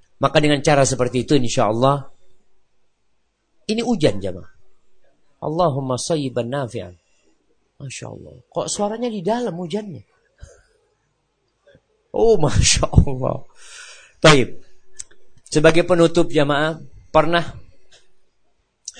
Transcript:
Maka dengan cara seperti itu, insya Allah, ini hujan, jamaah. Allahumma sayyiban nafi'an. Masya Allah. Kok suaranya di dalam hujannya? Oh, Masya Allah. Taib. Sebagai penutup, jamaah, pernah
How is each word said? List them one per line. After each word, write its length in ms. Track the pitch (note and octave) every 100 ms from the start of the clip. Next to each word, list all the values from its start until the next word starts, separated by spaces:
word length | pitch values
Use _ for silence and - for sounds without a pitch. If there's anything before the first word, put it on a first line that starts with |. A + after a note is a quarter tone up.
| _ _
Maka 160 | C3+ D#3
dengan 240 | D3+ D3
cara 240 | D#3+ C#3+ C3+
seperti 400 | B2 A#2+ B2 A#2
itu, 80 |
insya 320 | D3 B2 - G#2
Allah, 400 | A2+ C3 C#3+ - - - - _ - _ _ _ _ _ _ _ _ _ _ -
ini 160 | A3
hujan, 400 | A#3 G#3 D3+ G2+
jamaah. 240 | F#2 F2+ - - - - _ - - _ _ _
Allahumma 560 | - D#3+ E3+ C3+ C3 B2
sayyiban 480 | - D#3+ C3+ A#2+ A#2
nafi'an. 400 | C#3+ A#2+ G2 F2+ F2+ _ _ _ _ _ _ _ _
Masya 240 | C3+ - A2+
Allah. 320 | G#2 - - _
Kok 200 | - -
suaranya 400 | - G#3 A3+ B3
di 160 | G#3+ F3
dalam 320 | A#3 A#3+ E3+
hujannya? 480 | F3+ G3 G#3+ A#2+ - _ _ _ - - _ _ _ _ _ _ _ _ _ _ _ _ _ _ _
Oh, 240 | - A3+ G#3
Masya 520 | D3 G2+ - - -
Allah. 520 | - - B2+ A#2+ B2+ - - - - - - - _
Taib. 320 | D#3+ D3 - - - - - - - - - - -
Sebagai 320 | D#3 D#3+ E3
penutup, 480 | F3 F3 E3 E3 D3+
jamaah, 480 | C#3+ C#3+ C#3+ D#3 D#3 D3 - -
pernah 480 | D#3 D#3 E3+ D#3 - - - - - - - _ _ _ _ _ _ - -